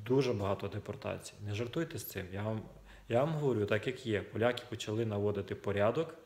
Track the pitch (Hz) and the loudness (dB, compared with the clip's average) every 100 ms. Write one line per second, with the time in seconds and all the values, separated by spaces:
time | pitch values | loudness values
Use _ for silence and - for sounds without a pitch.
0 | 107 131 127 110 98 98 101 107 - 104 | 2 4 4 2 0 0 -2 -6 -6 -6
1 | 101 95 - - 104 104 120 165 160 110 | -6 -6 -8 -10 -6 -4 -2 -2 -4 -4
2 | - 101 90 98 107 110 - - - - | -8 -8 -6 -4 -2 -2 -6 -14 -20 -20
3 | - 117 147 156 143 113 101 107 131 123 | 0 2 4 2 2 2 4 2 0 -4
4 | 117 104 92 104 117 120 - 110 - 107 | 0 0 0 2 2 2 -4 -6 -2 0
5 | 113 101 104 101 95 101 - 101 104 120 | 0 2 2 0 -2 -4 -2 4 4 4
6 | 165 - | -2 -6